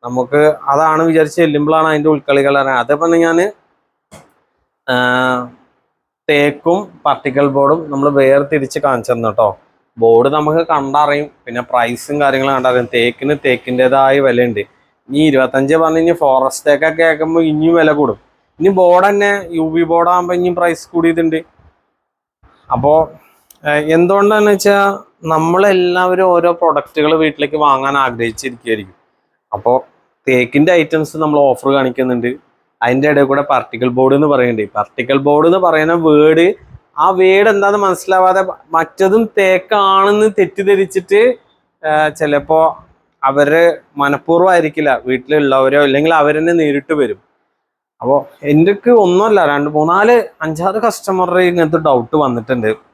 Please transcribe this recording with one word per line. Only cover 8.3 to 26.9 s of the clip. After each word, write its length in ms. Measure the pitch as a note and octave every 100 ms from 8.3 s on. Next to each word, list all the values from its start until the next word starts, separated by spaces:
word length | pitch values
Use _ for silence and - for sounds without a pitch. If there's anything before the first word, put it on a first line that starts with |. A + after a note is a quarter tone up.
| C#3 C#3 D#3 C3+ D#3
കാണിച്ചു 340 | C#3 B2+ A2
തന്നു 160 | A#2+ A2+
ട്ടോ. 300 | G2+ G#2+ F#2+ _ _ _ -
ബോർഡ് 300 | A2+ A#2 C3
നമുക്ക് 380 | D3+ D3+ D#3 E3
കണ്ടറിയും, 600 | D#3 C#3 C#3+ D3 C#3+ D3 _ -
പിന്നെ 160 | A#2+
പ്രൈസും 580 | A#2+ B2 A#2 A#2+ - D3
കാര്യങ്ങളും 340 | C#3 C3+ C3+
കണ്ടറിയും. 340 | C3 B2+ B2 A#2+
തേക്കിന് 420 | B2 A#2 A#2+ C3+ D3
തേക്കിൻ്റെതായ 760 | C#3 A#2+ - B2+ B2+ C3+ C3+ C#3
വിലയുണ്ട്. 400 | C3+ A#2+ B2 G#2
ഇനി 580 | G2+ _ _ _ _ C#3
ഇരുപത്തഞ്ച് 560 | D#3 C3+ B2+ C3+ C3+
പറഞ്ഞ് 240 | D#3+ D#3+ D#3+
ഇനി 140 | E3
ഫോറസ്റ്റ് 580 | E3+ D3 C3 C3 - D3+
തേക്കൊക്കെ 320 | C#3+ D#3+ D#3+
കേൾക്കുമ്പോ 380 | E3 D3+ D#3+ E3
ഇനിയും 340 | D#3+ D3+ D#3+
വില 180 | E3+ D#3
കൂടും. 400 | D3 C#3 G#2 _ _ _ _
ഇനി 80 | F3
ബോർഡ് 400 | F#3+ F3+ F3 G3
തന്നെ 400 | G3+ G3+ G3+ F3
യു 120 | E3+
വി 200 | D#3+ D#3+
ബോർഡ് 260 | E3 E3+ E3+
ആകുമ്പോ 260 | F3+ F3+
ഇനിയും 200 | F3 F3+
പ്രൈസ് 340 | F3 F3 E3 -
കൂടിയതുണ്ട്. 480 | E3+ E3 E3 E3 D#3+ E3+ _ _ _ _ _ _ _ _ _ _ _ _
അപ്പോ, 380 | B2+ C#3 D#3 D#3+ - _ _ _ _ D3+
ഏ, 20 |
എന്തുകൊണ്ടാന്ന് 800 | D3 D3+ E3 F3 G3 G3+ G#3+ G#3
വെച്ചാ 480 | G3 G3 G3+ G3+ G3 - _
നമ്മളെല്ലാവരും 1000 | D#3+ D#3+ D#3+ F3+ G3+ F#3 F3+ F3+ F3+ F3+
ഓരോ 280 | F#3 F3 F3
പ്രൊഡക്റ്റുകൾ 600 | E3+ E3+ D3 -